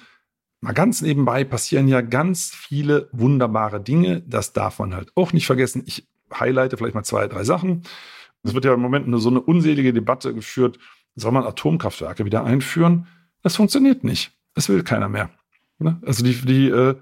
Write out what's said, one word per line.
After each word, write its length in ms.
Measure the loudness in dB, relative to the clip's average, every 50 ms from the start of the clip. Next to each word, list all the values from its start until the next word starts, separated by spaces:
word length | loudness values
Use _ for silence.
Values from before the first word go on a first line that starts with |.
| -18 _ _ _ _ _ _ _ _ _ _ _
mal 100 | -8 -4
ganz 300 | 0 0 2 2 0 0
nebenbei, 420 | 0 0 0 2 2 2 0 0 -2
passieren 420 | -2 -4 -6 -2 0 0 2 4
ja 140 | 4 4 2
ganz 500 | 2 0 0 0 0 0 -2 -4 -6 -10 -12
viele 560 | -16 -12 -6 -6 -2 0 2 2 0 0 -4
wunderbare 720 | -2 0 2 2 4 2 2 0 0 -2 -2 -2 -4 -6
Dinge. 400 | -4 0 2 2 2 2 0 -2
Das 320 | -4 -4 -4 -4 -4 -4 -4
darf 240 | -4 -4 -2 -4 -6
man 160 | -6 -6 -6
halt 180 | -8 -10 -4 _
auch 180 | -2 0 2 0
nicht 100 | 0 2
vergessen. 380 | 2 2 2 0 0 -2 -6 -10
Ich 240 | -10 -12 -14 -16 _ _ _ _ _
highlighte 440 | -6 -2 -2 0 2 2 0 0 -2
vielleicht 180 | -4 -6 -6 -6
mal 80 | -6 -6
zwei, 240 | -4 -2 -2 -2 -4
drei 160 | -4 -4 -2
Sachen. 380 | -2 -2 0 0 -2 -2 -4 -6 -12 -18 -20 -20 -20 -20 -20 -20 _ _ _
Es 120 | -6 -4 -2
wird 100 | 0 2
ja 100 | 2 2
im 60 | 2
Moment 260 | 2 0 -2 -2 0
nur 140 | 0 0 2
so 80 | 2 2
eine 120 | 2 2
unselige 520 | 2 2 2 4 4 2 2 2 2 2
Debatte 420 | 2 2 0 0 -2 -2 -4 -8 -8
geführt, 460 | -8 -10 -8 -2 0 0 0 -2 -6 -16 -20 _ _ _ _ _
soll 160 | -6 -2 0
man 140 | 0 0 0
Atomkraftwerke 800 | -2 -6 -4 -2 0 0 0 -2 -6 -6 -6 -8 -8 -6 -6 -2
wieder 180 | -2 -2 0
einführen? 640 | 0 0 0 0 0 -2 0 2 4 4 4 2 0 -6 _ _ _ _ _ _
Das 120 | -4 -2 2
funktioniert 480 | 2 2 2 4 4 4 4 4 2
nicht. 300 | 0 -4 -4 -4 -8 -10 _ _ _ _ _
Das 140 | -4 0 0
will 140 | 0 0
keiner 260 | 0 0 0 -2 0 -2
mehr. 220 | -4 -4 -6 -6 -10 _ _ _ _ _ _ _ _ -4
Ne? 220 | -2 -2 -2 -2 -2
Also 200 | -2 -2 0 2
die, 100 | 0 0
die, 340 | 0 2 2 4 4 4 4
äh, 260 | 4 4 4 4 2 0